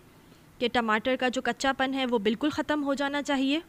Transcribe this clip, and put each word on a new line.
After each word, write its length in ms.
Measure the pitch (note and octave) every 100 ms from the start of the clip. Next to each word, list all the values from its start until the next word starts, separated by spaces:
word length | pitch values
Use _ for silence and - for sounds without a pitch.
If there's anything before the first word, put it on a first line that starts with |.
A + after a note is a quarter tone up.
| - - - - - -
कि 80 | A#3+
टमाटर 480 | B3 A3+ G#3+ C4 B3+
का 120 | B3+
जो 120 | B3
कच्चापन 540 | B3+ A#3 C4+ C4+ C4
है 120 | C4+ B3+
वो 120 | A#3
बिल्कुल 320 | G#3 A3+ D4+
ख़त्म 320 | D4 D4 D4+
हो 120 | C#4
जाना 280 | C4+ C#4 C#4+
चाहिए। 400 | C#4+ C#4 C4+ D4